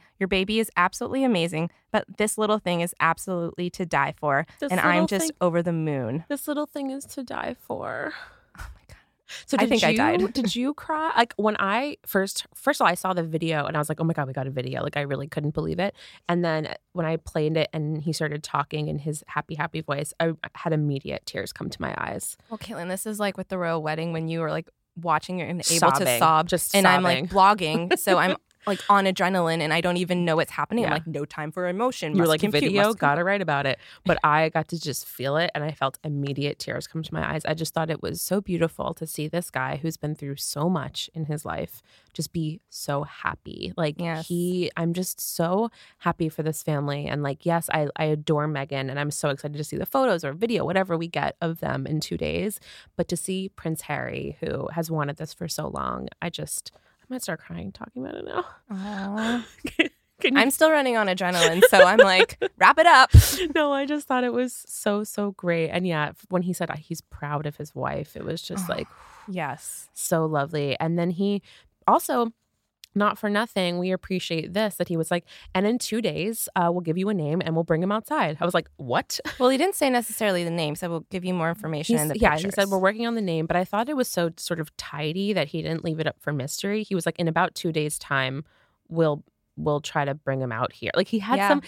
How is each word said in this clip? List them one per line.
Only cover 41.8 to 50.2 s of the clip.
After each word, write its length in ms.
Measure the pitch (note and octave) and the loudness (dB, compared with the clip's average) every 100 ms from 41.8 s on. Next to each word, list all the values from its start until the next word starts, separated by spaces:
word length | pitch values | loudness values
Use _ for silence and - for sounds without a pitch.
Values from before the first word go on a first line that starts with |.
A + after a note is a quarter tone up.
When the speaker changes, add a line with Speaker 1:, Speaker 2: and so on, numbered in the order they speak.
| - _ _ | -20 _ _
Speaker 2:
just 220 | - D#3 | -8 -6
be 260 | E3+ D#3 D#3+ - | -4 -4 -6 -12
so 320 | - - C#3+ | -10 -4 -4
happy. 680 | D3 - - - - - - F3+ | -6 -8 -8 -8 -10 -10 -8 -2
Like, 200 | D#3 D3 | -2 -2
Speaker 1:
Yes. 260 | E3+ D#3+ D#3+ | -4 -6 -4
Speaker 2:
he, 420 | F3 F3 F3+ E3+ - | -2 0 0 -2 -2
I'm 180 | E3 | -2
just 280 | E3+ F#3 - | -2 -4 -6
so 480 | - - E3+ F#3+ A3+ - - _ | -6 -2 0 0 -2 -6 -20 _
happy 280 | F3 - D#3+ | -4 -2 -2
for 140 | - | -2
this 220 | D#3 D#3 | -4 -4
family. 420 | - D3 C#3+ C#3+ D3 | -2 -2 -2 -4 -4
And, 160 | D3 | -4
like, 240 | C#3+ C#3+ E3+ | -4 -4 -2
yes, 240 | E3 - | 0 0
I, 180 | D#3+ D3 - | -2 -2 -2
I 80 | D#3 | 0
adore 420 | D3+ D3+ D3+ D3+ | 0 0 0 0
Meghan 420 | D3 C#3 C#3 C3+ | -4 -4 -4 -4
and 100 | C#3 | -4
I'm 120 | D3 | -4
so 180 | - D3+ | -2 -2
excited 280 | C#3 D3 D3 | -2 -6 -8
to 60 | |
see 140 | D3 C#3+ | -8 -6
the 80 | G3 | -2
photos 380 | C4+ C4 F3 | 0 2 2